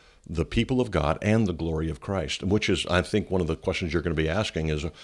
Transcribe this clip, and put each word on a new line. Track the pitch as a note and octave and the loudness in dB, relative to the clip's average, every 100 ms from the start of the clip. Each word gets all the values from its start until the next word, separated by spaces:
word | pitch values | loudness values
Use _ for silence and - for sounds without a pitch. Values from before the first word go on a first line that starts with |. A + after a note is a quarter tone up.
| - _ - | -20 _ -8
the | E2 D#2+ | -4 0
people | A#2 A#2 B2+ | 0 0 0
of | A2 | 0
God | F2+ D2 D#2+ | 2 2 0
and | G#2 A2 G#2 | 2 4 2
the | |
glory | D#2+ E2 D#2 D#2+ | 0 -2 -2 -2
of | D2+ | -4
Christ, | - G2 C#2+ - | -4 -2 -2 -4
which | F#2+ G#2 - | 0 2 2
is, | F2 - | 0 2
I | F2+ | 0
think, | F2 G#2+ - | 2 0 0
one | F#2+ | 0
of | E2 | 0
the | D#2 | -2
questions | - F#2 F2 | -2 -2 0
you're | E2 | 0
gonna | F2 D#2+ | 0 0
be | D#2 | 0
asking | F2+ G#2+ - D#2+ | 0 -2 -2 -2
is, | D2+ E2 - | -2 -4 -8